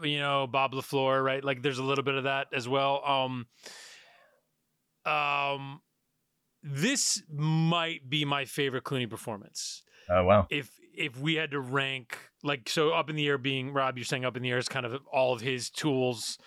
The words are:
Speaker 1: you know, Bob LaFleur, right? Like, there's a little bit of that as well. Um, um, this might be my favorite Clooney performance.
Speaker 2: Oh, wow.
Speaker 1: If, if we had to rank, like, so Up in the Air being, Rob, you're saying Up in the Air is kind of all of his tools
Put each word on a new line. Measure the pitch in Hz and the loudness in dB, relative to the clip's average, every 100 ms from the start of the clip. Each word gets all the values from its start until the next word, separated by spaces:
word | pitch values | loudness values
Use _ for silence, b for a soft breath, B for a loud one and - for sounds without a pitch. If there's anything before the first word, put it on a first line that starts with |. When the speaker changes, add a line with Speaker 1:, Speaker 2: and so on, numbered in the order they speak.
Speaker 1:
you | 151 147 | -2 0
know, | 143 139 131 | 2 2 2
Bob | 135 135 | 2 0
LaFleur, | 135 - 139 135 135 | -2 -2 2 4 4
right? | 135 135 | 2 0
Like, | 139 127 | -2 -2
there's | 139 127 | -2 0
a | |
little | 135 139 | 0 0
bit | 127 135 | 0 0
of | |
that | 135 135 - | 0 -2 -2
as | 139 117 | -4 0
well. | 135 139 139 | 2 2 2
Um, | 143 135 127 127 117 B B B B B B B B B _ _ _ _ _ _ | 2 2 0 -4 -10 B B B B B B B B B _ _ _ _ _ _
um, | 165 151 143 143 143 139 139 143 _ _ _ _ _ _ _ _ | -2 0 0 0 -2 -4 -8 -14 _ _ _ _ _ _ _ _
this | 151 139 220 277 - 202 - | -8 0 0 2 0 -2 -4
might | 147 156 160 165 170 165 160 127 | -2 2 4 4 2 0 -4 -4
be | 151 | -2
my | 143 139 | 0 0
favorite | 131 - 139 123 | -2 0 0 0
Clooney | - 135 113 | -2 -2 -2
performance. | 110 123 101 - - - - _ b b | -6 -8 -8 -10 -10 -10 -12 _ b b
Speaker 2:
Oh, | 90 | 4
wow. | 90 104 95 | 8 6 6
Speaker 1:
If, | 143 123 - - - | -2 -6 -14 -14 -8
if | 151 123 | -6 -2
we | 156 | 0
had | 156 156 | 0 0
to | 143 | -4
rank, | 123 139 135 131 117 - - _ | -2 0 0 -4 -8 -14 -16 _
like, | 143 139 - | -4 -4 -2
so | 165 156 | 2 4
Up | 165 147 | 2 0
in | 151 | 0
the | 143 | 2
Air | 143 | 2
being, | 135 135 131 | 0 -2 -2
Rob, | 139 131 127 | 0 0 -2
you're | |
saying | 117 131 | -4 -2
Up | 127 123 | -2 -2
in | |
the | 123 | 0
Air | 123 | 0
is | - | 0
kind | 131 117 | -2 -4
of | 135 - | -6 -2
all | 135 127 | 2 2
of | 117 | 2
his | 127 127 113 | -2 -4 -6
tools | - 151 131 127 113 - - | -2 0 2 2 -2 -6 -10